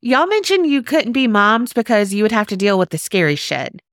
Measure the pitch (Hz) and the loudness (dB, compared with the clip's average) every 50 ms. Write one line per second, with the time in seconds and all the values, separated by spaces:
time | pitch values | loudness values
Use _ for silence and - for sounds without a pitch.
0 | - 233 254 262 311 359 415 427 381 - 392 381 359 311 285 277 233 - 269 320 | 0 0 2 2 2 2 0 -2 0 0 0 2 2 2 0 0 -2 0 0 0
1 | 277 220 240 269 262 240 214 208 202 208 220 233 240 254 - 240 226 - 240 208 | 0 0 -2 0 0 2 2 4 4 4 2 2 0 -2 -2 -4 -2 2 2 2
2 | 208 196 196 202 214 214 226 220 208 - 208 185 196 202 202 190 180 - - 160 | 2 0 0 0 0 0 0 0 -2 -2 -4 -2 0 0 2 2 0 0 -2 -10
3 | - - - 202 170 151 147 139 - - 147 131 127 123 - - _ _ | -8 -4 -2 0 0 2 0 -2 -4 -6 -6 -6 -6 -8 -12 -16 _ _